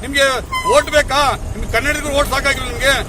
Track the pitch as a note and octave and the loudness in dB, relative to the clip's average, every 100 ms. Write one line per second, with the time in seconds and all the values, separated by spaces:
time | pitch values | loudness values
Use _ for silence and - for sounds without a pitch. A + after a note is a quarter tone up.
0 | - - C4+ A#4+ - C6 B5+ - - D4+ | -4 0 2 0 -4 -6 2 2 4 2
1 | C#4 C4+ C#4 G#3+ - - - A3+ C#4 D4 | 2 2 2 0 -4 -6 -2 -2 0 -2
2 | D4 C#4+ C#4+ C4+ C#4 C4+ B3+ A#3+ C4 C4+ | -2 0 0 0 0 -2 -4 -2 0 0